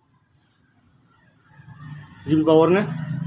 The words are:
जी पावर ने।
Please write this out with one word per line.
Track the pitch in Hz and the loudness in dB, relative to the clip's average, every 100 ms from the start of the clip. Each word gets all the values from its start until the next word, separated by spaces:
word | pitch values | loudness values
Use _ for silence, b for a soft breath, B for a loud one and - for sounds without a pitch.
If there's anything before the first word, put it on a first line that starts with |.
| _ _ _ _ _ _ _ _ _ _ _ _ _ _ _ - - - - - - - 139 | _ _ _ _ _ _ _ _ _ _ _ _ _ _ _ -20 -20 -20 -18 -18 -20 -12 -2
जी | 156 | 0
पावर | 156 160 160 | 4 4 4
ने। | 190 208 - - - | 2 -2 -6 -8 -8